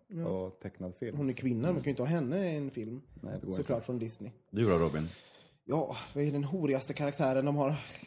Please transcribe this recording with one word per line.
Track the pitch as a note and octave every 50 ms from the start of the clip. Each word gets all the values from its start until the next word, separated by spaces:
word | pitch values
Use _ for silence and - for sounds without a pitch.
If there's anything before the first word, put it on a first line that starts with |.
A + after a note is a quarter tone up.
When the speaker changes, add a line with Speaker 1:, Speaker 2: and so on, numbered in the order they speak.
| _ -
Speaker 1:
Ja. | G#3 E3 E3
Speaker 2:
och | - F#2+ F#2+ F#2 F#2 F#2 -
tecknad | - G2+ - - F#2 F2+ F2+ -
film. | - A#2 G2+ C#3+
Speaker 1:
Hon | D3 C3
är | B2
kvinna, | - - C3 A#2+ A2+ B2 E3+
man | F3+
kan | D#3 B2
ju | C3+
inte | C#3 -
ha | B2 C#3
henne | E3 E3+ C#3+ B2 D3+ F#3+ G3 F3+ D#3+
i |
en | D3+ C#3+ C3+
film. | - B2+ A2 G#2+ A#2 C3 - - - -
Speaker 2:
Nej, | - F#2 G#2 G2
det | - G2+
går | F#2+
Speaker 1:
Såklart | F2+ F2 - C#3 A#2
Speaker 2:
inte. | -
Speaker 1:
från | - B2 B2
Disney. | A2 A2 A2 - G#2 G#2 - - _ -
Speaker 3:
Du | - G2+ A#2
då, | G#2+ F2+ E2+
Robin? | E2 D#2+ C#2 D#2 D#2 E2 - - - - - - - - _ _ _
Speaker 1:
Ja, | - A#2+ D#3 D3 - - - - - -
vad | C#3+ D3
är | D3
den | C#3 C#3+ C#3+
horigaste | C#3 D#3+ F#3+ D#3+ C#3+ C3+ C3 C3+ - D3
karaktären | - D3+ C#3+ C3+ - D#3 C3 C3 C3 C3+
de | C#3+ C#3+
har? | C#3+ C#3+ C3+ D3+ C#3 - - - - -